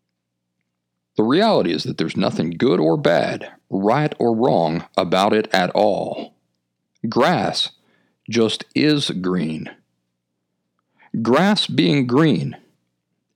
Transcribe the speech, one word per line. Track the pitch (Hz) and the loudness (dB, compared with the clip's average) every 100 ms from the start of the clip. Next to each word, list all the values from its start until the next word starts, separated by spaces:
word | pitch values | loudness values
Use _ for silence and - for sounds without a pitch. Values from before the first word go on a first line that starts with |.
| _ _ _ _ _ _ _ _ _ _ _ - | _ _ _ _ _ _ _ _ _ _ _ -2
The | |
reality | 110 160 220 160 90 | 0 2 2 2 0
is | 80 | -2
that | - - | -6 -6
there's | 82 - | -6 -2
nothing | 92 - 80 | -4 -2 -4
good | 85 123 170 | 0 0 2
or | 160 160 | 2 0
bad, | 143 80 - - - - _ | 2 0 0 -6 -12 -20 _
right | 95 101 135 151 - | -4 0 0 -2 -2
or | 117 110 | -2 2
wrong | 135 107 80 85 - - | 2 2 0 -2 -4 -4
about | 90 95 104 | 0 0 2
it | 107 - | 2 0
at | 92 90 | -2 0
all. | - 104 85 - - - _ _ _ _ _ _ _ 117 | 0 0 0 -4 -8 -12 _ _ _ _ _ _ _ -4
Grass | 117 151 147 90 - - - _ _ _ _ - | 2 2 2 0 -2 -6 -8 _ _ _ _ -6
just | 113 110 - - | 0 0 -2 -6
is | - 151 147 110 | 0 2 2 -2
green. | 90 90 92 80 78 - - _ _ _ _ _ _ _ _ _ _ _ _ _ 113 | -4 -2 -2 -4 -6 -12 -16 _ _ _ _ _ _ _ _ _ _ _ _ _ -4
Grass | 113 139 196 214 - | 2 4 4 2 0
being | 127 170 147 123 | 0 2 2 2
green | 127 160 87 73 - _ _ _ _ _ _ _ | 2 4 2 -4 -10 _ _ _ _ _ _ _